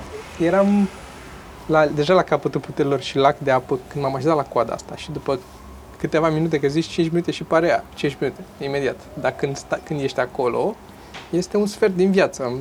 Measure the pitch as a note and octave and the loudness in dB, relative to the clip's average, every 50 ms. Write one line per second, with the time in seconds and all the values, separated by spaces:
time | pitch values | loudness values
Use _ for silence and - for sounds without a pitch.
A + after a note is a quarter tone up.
0 | - - - - - - - - E3+ E3+ E3+ G3 G3 G3+ G3+ G#3 G3 F#3 - - | -8 -12 -14 -14 -14 -12 -6 -2 0 2 4 4 4 6 6 4 4 2 -2 -8
1 | - - - - - - - - - - - - - - D#3 D#3 D#3 D3 E3 D3 | -16 -18 -18 -18 -18 -18 -18 -18 -18 -18 -18 -10 -2 2 4 4 4 4 2 2
2 | D3 D3 F#3 F3+ - - D#3 C#3+ - D3 - D3 - - C#3+ - D3+ C#3 C#3 C3 | 2 4 4 4 4 4 2 0 0 0 -2 -4 -6 -4 -2 0 0 2 0 0
3 | - - - C3+ C3+ C#3 - - D3 C#3 C3 B2+ B2+ - C#3+ C3 - - - D3 | -2 -2 0 4 4 4 4 2 0 0 2 2 0 0 -4 -4 -4 -6 -6 -4
4 | C#3 C3+ C3+ C3 B2+ D#3+ E3 D3 C#3 - - B2 A2+ A#2 - - - - - - | -4 -2 -2 -2 0 2 2 2 0 0 0 0 0 0 -2 -8 -8 -10 -14 -12
5 | - - D3+ C#3+ - - C#3 B2+ - - - - - - - - - - - - | -10 -10 -10 -8 -4 -4 -4 -4 -4 -10 -20 -20 -20 -18 -18 -18 -20 -20 -12 -6
6 | - D3+ - D#3 D#3+ D#3+ D#3 D#3 E3 E3 D#3+ D3 C#3+ C#3 C#3+ E3 D#3+ - - - | -4 0 2 2 2 4 2 2 0 2 2 2 2 2 2 2 -2 0 0 0
7 | E3 D#3+ D#3+ F3 E3+ - C#3 - E3 - E3+ D#3+ E3 E3 B2 - - - - - | 0 2 2 0 0 -2 -4 -6 -2 0 2 4 4 4 2 2 0 -4 -8 -4
8 | - D3 C3+ - D3 C3+ C3 - F#3+ - - - D3 C#3 C#3 C#3+ C#3 A#2+ - - | -2 -2 -2 -2 -4 -4 -4 -6 -14 -16 -12 -10 -6 -4 -2 -2 -2 -2 -4 -4
9 | - - - - - B2+ C3 - - C#3+ C#3 - - - D#3 - - - D#3+ C#3+ | -10 -16 -8 -4 -2 -2 -2 -2 -2 -4 -4 -4 -6 -6 -6 -6 -4 -4 -4 -2
10 | C3+ C3 - - B2+ - - - B2+ B2 A2+ A#2+ C3+ F#3+ A3+ - - - - - | -2 -2 0 -2 -2 -2 -2 -2 0 0 2 0 0 -2 -2 -6 -12 -20 -20 -20
11 | - - - - - - - E3+ F3+ - - G#3 G#3 G3+ G#3 - A3+ G#3 F#3 F3 | -20 -18 -18 -18 -10 -4 -2 -2 -2 0 0 0 0 0 0 2 2 2 4 4
12 | F#3 G3 F#3 G3 D#3 C3+ - - C3+ A#2+ B2 C3 | 4 4 6 4 4 2 2 -2 -4 -4 -4 -4